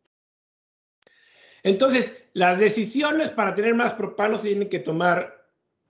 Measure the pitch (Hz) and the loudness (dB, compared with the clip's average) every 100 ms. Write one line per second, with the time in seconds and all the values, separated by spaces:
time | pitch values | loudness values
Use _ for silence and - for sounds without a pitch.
0 | _ _ _ _ _ _ _ _ _ _ | _ _ _ _ _ _ _ _ _ _
1 | _ _ _ _ - - 190 196 262 247 | _ _ _ _ -20 -4 0 2 2 2
2 | - - _ 185 180 185 214 - 202 277 | 0 -8 _ 0 2 4 2 2 -2 -2
3 | 302 311 294 - 196 180 220 233 240 - | -2 0 -2 -2 -2 0 0 2 0 -2
4 | 190 - 214 226 214 202 196 175 - 160 | -6 -2 -2 -2 -2 -2 -2 -4 -4 0
5 | 175 170 - - _ _ _ _ | 2 0 -2 -12 _ _ _ _